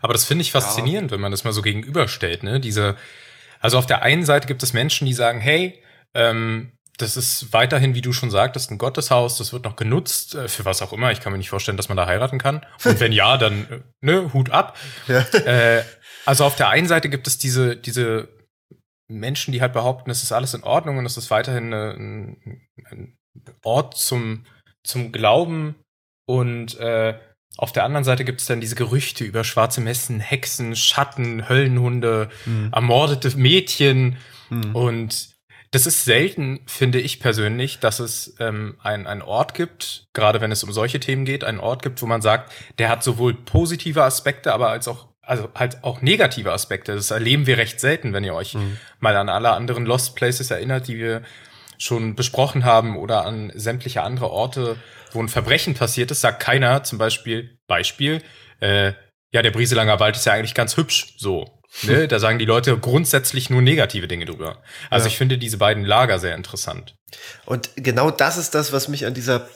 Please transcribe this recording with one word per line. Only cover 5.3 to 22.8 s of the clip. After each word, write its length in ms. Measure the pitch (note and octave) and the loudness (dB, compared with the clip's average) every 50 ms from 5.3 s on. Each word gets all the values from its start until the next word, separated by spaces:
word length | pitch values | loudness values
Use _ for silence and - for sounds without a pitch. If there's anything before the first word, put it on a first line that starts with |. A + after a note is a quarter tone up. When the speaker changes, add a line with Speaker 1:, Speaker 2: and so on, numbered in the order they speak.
| A#2 A#2 | 0 0
Speaker 1:
hey, 420 | G#2+ C3+ D3+ E3 F#3 F3+ F3+ _ _ _ _ _ _ _ _ | 0 2 2 2 2 -2 -6 _ _ _ _ _ _ _ _
ähm, 560 | A#2+ A#2 A#2 A2+ A2+ A2+ A2+ A2+ A2+ A#2+ B2+ _ _ _ _ _ - | 2 2 2 2 0 -2 -2 -4 -4 -6 -12 _ _ _ _ _ -8
das 200 | A#2+ - - C3 | -6 -4 -4 -4
ist 360 | B2+ - - - - G#2+ - | -2 -2 -2 -4 -6 2 4
weiterhin, 400 | A2+ A#2+ B2+ D#3+ C#3 C3 C3+ B2+ | 4 4 4 4 2 2 2 0
wie 80 | B2 | -2
du 120 | B2 B2+ A#2+ | -2 -4 -4
schon 180 | - - A#2+ | -4 -4 -2
sagtest, 400 | G2+ G2 G2+ - - B2+ B2+ - | 0 2 0 0 0 -6 -8 -8
ein 80 | A2 G#2 | -6 -4
Gotteshaus, 580 | A#2+ C3 - - D3+ - C3 B2 A#2+ A#2+ B2 - | -4 -4 -4 -4 -2 2 2 2 2 2 -2 -6
das 160 | A2 - - | -6 -8 -8
wird 100 | B2 A#2+ | -8 -8
noch 120 | A2 G#2 | -10 -8
genutzt, 580 | - A2 A2 A#2+ E3+ F3+ - - - - - - | -4 -2 0 0 0 0 -2 -6 -6 -6 -6 -10
äh, 140 | D3+ C3 A2+ | -10 -8 -8
für 180 | - - G2+ | -8 -4 -2
was 160 | G2 F#2+ - | -2 -2 -2
auch 100 | F#2 F#2 | -4 -6
immer. 200 | - G#2 A#2+ B2+ | -6 -2 0 0
Ich 80 | A2 - | 0 -2
kann 100 | - G#2+ | -4 -6
mir 60 | G2 F#2+ | -6 -6
nicht 140 | F#2+ - | -6 -6
vorstellen, 260 | - G2 - - G2+ G2 | -6 -6 -4 -4 -4 -4
dass 100 | G2+ - | -4 -4
man 100 | G2 F#2 | 0 0
da 100 | F2 F2+ | 0 0
heiraten 320 | F2+ G2 B2 C3 C3 C3 | 2 0 0 -2 -2 -2
kann. 260 | - C#3 C#3 D#3 - - - - - | -2 -2 -2 -2 -8 -14 -18 -2 2
Und 160 | A#3+ A#3 G2+ | 2 4 4
wenn 120 | A#2+ A2 | 4 4
ja, 260 | A2 G#2+ G2 A2 C3 C3 | 4 4 6 6 6 4
dann, 300 | A#2 G#2+ G2+ G#2 G#2 - | 4 2 2 -2 -6 -8
äh, 100 | A#2 A#2+ - _ _ _ | -12 -16 -16 _ _ _
ne, 320 | - C#3 E3 F#3+ F#3 D#3 B2+ | 0 2 2 2 0 0 0
Hut 160 | C3+ C3 B2+ | 0 0 2
ab. 260 | - D3+ G3 - - - - C#3 - - - - | 2 2 0 0 -6 -16 -16 -16 -16 -16 -4 2
Speaker 3:
Ja. 120 | B2+ B2+ B2+ - - A3 - | 2 2 2 4 2 2 4
Speaker 1:
Äh, 380 | - B2 B2 A#2 A#2 A#2 A#2 A#2 - - _ _ - - - - | 4 4 6 6 6 4 4 2 -2 -12 _ _ -20 -20 -6 0
also 200 | - C3+ B2+ D3 | 2 4 4 4
auf 100 | C#3+ C#3 | 2 4
der 140 | - C#3 G#2 | 4 2 4
einen 180 | G#2 D3 F3+ F3 | 4 4 4 4
Seite 200 | E3+ E3 D#3+ D#3+ | 2 2 2 0
gibt 180 | C#3 C3+ - - | -6 -4 -2 -4
es 100 | - - | -4 -2
diese, 400 | - C3+ B2 B2+ B2+ B2 A#2+ A#2 | -2 -2 0 2 2 0 0 -4
diese 500 | - - A#2 B2 A#2+ A2+ A2+ A2 - - _ _ _ _ _ _ _ _ _ _ _ _ _ _ _ _ | -8 -8 -2 -2 0 0 0 -2 -4 -8 _ _ _ _ _ _ _ _ _ _ _ _ _ _ _ _
Menschen, 440 | A2+ G#2+ G#2 B2 C#3 - - - | -12 -8 -6 -6 -6 -4 -4 -4
die 100 | C3 A#2+ | -2 0
halt 100 | C3 B2+ B2+ | 0 0 0
behaupten, 360 | A#2 A2+ B2+ B2 B2+ - B2+ | 0 0 0 -2 -2 -6 -6
es 140 | B2 - - | -6 -4 -4
ist 80 | - | -2
alles 240 | A2 A#2 A#2+ A#2+ - | -2 -2 -2 -2 -8
in 80 | - - | -8 -2
Ordnung 340 | - A#2 D#3+ E3+ D#3 C#3 C3+ | 0 0 0 0 0 -4 -4
und 80 | B2 | -4
es 100 | A#2+ B2 | -4 -6
ist 140 | A#2+ A2 - | -8 -4 0
weiterhin 420 | A2+ G#2+ A2+ - B2+ A#2+ A#2 A#2 | 0 0 0 0 -4 -4 -4 -4
eine, 200 | A2+ G#2+ G#2+ G#2+ | -6 -6 -6 -6
ein, 760 | - - G#2 G#2 G#2 G#2+ G2+ G#2 - - _ - - - _ _ _ - | -8 -10 -12 -12 -10 -12 -12 -14 -16 -16 _ -18 -18 -18 _ _ _ -20